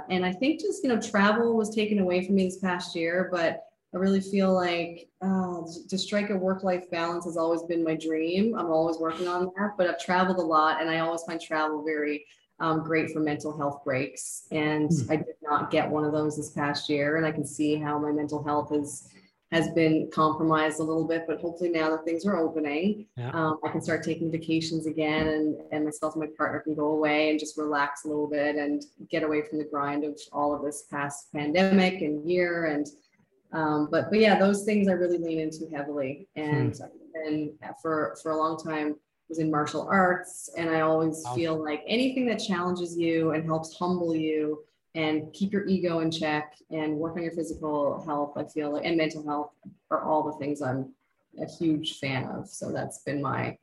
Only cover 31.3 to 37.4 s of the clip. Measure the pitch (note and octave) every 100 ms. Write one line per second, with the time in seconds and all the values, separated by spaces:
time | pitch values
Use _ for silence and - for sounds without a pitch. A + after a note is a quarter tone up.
31.3 | D3+ C#3+ E3+ F#3+ G3 F#3 F#3 D#3 D3+ D#3+
32.3 | F3+ F3 E3+ D#3+ D3 D3+ - _ _ _
33.3 | _ _ D#3+ D#3 D3+ D3+ D#3+ - G#3+ G#3+
34.3 | F#3 G3 G3+ A3 G#3 G3 F3+ F3 F3 E3
35.3 | D#3+ D#3+ D#3+ D#3+ D3 C#3+ D3 C3+ D3 -
36.3 | D3+ D3+ D3 D3 - - - - D#3+ D#3
37.3 | D3+